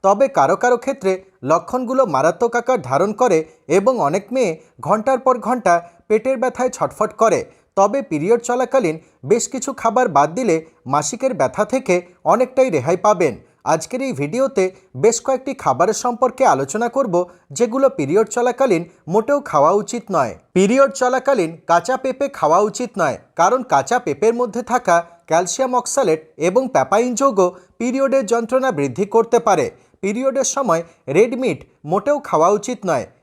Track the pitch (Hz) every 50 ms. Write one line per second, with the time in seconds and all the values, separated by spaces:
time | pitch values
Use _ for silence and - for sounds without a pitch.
0 | - 190 202 202 269 262 269 165 139 139 - - - 247 254 240 - 269 277 269
1 | - 190 185 185 - _ _ _ - 131 156 170 170 - - 254 254 220 262 262
2 | 269 208 151 131 135 165 175 - 240 233 233 233 226 - 262 233 135 120 131 143
3 | 175 202 214 214 247 247 185 160 156 - - _ _ - 214 254 196 247 262 233
4 | 160 143 156 202 196 - 240 269 247 185 160 160 - _ _ - 117 - 202 220
5 | 214 269 262 247 254 262 254 247 208 208 247 254 - 185 170 170 170 - _ _
6 | _ _ 214 220 220 262 269 247 254 254 240 - 247 254 - - 156 143 - -
7 | 208 220 - - 220 226 180 127 - - _ _ _ _ _ - 196 208 214 277
8 | 269 - 214 202 156 185 233 240 233 - 240 247 254 247 - 269 226 165 135 98
9 | _ _ _ _ - 131 196 240 214 - - 262 - - 262 - - 226 214 240
10 | 254 220 151 135 143 151 165 208 254 220 165 160 160 - _ _ _ 127 135 151
11 | 147 - - 220 - 262 254 170 - - - - 208 202 - 262 262 - 185 180
12 | 180 - _ _ _ 147 180 226 254 247 - - 262 262 180 147 120 143 175 185
13 | - 208 214 175 170 147 107 87 - _ _ _ _ 123 156 165 165 - - 254
14 | 269 269 220 127 143 147 165 240 269 262 262 - 185 185 185 - _ _ _ 127
15 | 143 220 226 - - - 269 254 262 - 269 - - 151 131 123 170 208 214 -
16 | - 247 240 220 269 247 - - 269 220 151 135 139 139 - 214 233 233 - 269
17 | 277 220 175 180 180 175 - _ _ _ 143 - 233 247 220 269 269 262 262 -
18 | 147 135 160 208 220 220 - 240 240 247 240 - 269 262 196 165 170 165 _ _
19 | _ - 170 214 214 240 285 285 - - - 147 139 156 185 202 214 - - 240
20 | - - 196 160 135 110 92 - _ _ _ 185 190 202 240 269 277 269 269 -
21 | 254 247 254 262 254 - 277 233 175 160 165 147 _ - 170 170 170 - 254 262
22 | 254 262 254 262 285 277 277 - - 147 156 185 208 214 208 - 247 240 _ 196
23 | 170 147 120 - _ _ _ - 165 190 233 262 247 - 156 139 135 - 240 247
24 | 247 - 143 139 - 220 226 240 254 233 190 233 247 - 233 254 247 - 170 170
25 | 170 - - _ _ _ 156 165 185 180 - - 262 254 247 247 240 - - 285
26 | 262 185 156 160 - _ _ - 147 175 190 247 262 254 - 147 135 - - 208
27 | 240 247 247 208 269 277 226 196 185 180 - - _ _ _ _ 226 247 247 269
28 | 269 269 254 269 254 185 233 233 226 220 254 262 254 262 226 143 143 139 120 -
29 | 202 202 - 226 220 226 - 233 233 220 196 165 131 101 - _ _ _ _ _
30 | - 190 208 233 262 269 247 269 254 - - 277 277 220 165 165 165 - _ _
31 | _ - 139 170 220 247 247 240 262 226 156 - - _ _ _ _ 143 165 202
32 | 202 285 294 285 - - - 156 156 175 208 208 208 - 247 - - 185 160 127
33 | 104 - _ _